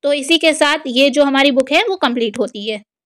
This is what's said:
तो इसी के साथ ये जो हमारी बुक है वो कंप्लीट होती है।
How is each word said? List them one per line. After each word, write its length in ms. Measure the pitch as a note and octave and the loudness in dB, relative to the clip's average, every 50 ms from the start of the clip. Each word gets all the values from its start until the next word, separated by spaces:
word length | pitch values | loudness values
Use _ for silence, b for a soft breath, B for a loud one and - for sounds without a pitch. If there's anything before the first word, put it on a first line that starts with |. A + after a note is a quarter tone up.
| _ | _
तो 100 | C#4+ C#4+ | -2 -2
इसी 240 | D4 C4+ C#4 E4 E4 | -2 -2 -2 -2 0
के 160 | D#4+ D#4+ D4+ | 0 0 2
साथ 340 | D#4 D#4 C#4+ D4 D#4 D#4 C#4 | 2 0 0 0 -2 -4 -4
ये 220 | A#3 B3 C4+ C#4+ | 0 2 2 2
जो 140 | B3+ D4 C#4+ | 4 2 2
हमारी 280 | C#4 C4+ C4+ C4+ C#4+ | 2 2 2 2 2
बुक 200 | C4+ B3+ C4 C4 | 2 2 0 2
है 120 | C#4+ E4 G#4+ | 0 0 0
वो 120 | A#4 F#4+ F#4 | 0 -2 -2
कंप्लीट 420 | - C4+ A#3+ A#3+ A#3 A3+ G#3 A#3 | -2 -2 0 0 -2 -4 -2 -4
होती 300 | G#3+ G3 _ G#3+ G3+ A3 | -6 -6 _ -10 -8 -8
है। 120 | G#3+ G#3 G#3 _ _ _ _ | -10 -10 _ _ _ _ _